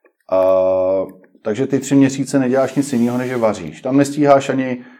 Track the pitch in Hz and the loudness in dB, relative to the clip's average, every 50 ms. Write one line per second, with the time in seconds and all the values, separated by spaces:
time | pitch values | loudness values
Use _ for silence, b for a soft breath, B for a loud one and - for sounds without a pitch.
0 | b b _ _ _ - 92 92 92 95 95 95 92 92 95 92 92 92 95 95 | b b _ _ _ -2 0 2 2 2 2 2 2 2 0 0 0 0 0 -2
1 | 92 87 - - _ _ _ _ - 113 104 117 135 - 139 131 - - 143 139 | -4 -6 -10 -18 _ _ _ _ -8 -6 -4 -4 -2 -2 -2 -4 -2 0 2 4
2 | 139 131 131 - 135 - - 139 131 123 127 135 131 127 - 147 139 - 131 117 | 4 2 0 -4 -4 -2 -2 0 0 0 0 0 0 0 -2 -4 -4 -2 -2 -2
3 | 117 120 120 127 127 123 131 120 113 107 101 95 87 78 76 - - 127 131 139 | 0 0 -2 -4 -4 -4 -2 0 0 0 0 -2 -8 -12 -12 -10 -4 0 2 2
4 | 143 139 143 151 143 139 139 135 135 - 131 135 131 127 123 123 B B B | 2 2 0 2 4 6 6 4 4 0 -2 -2 -4 -4 -6 -8 B B B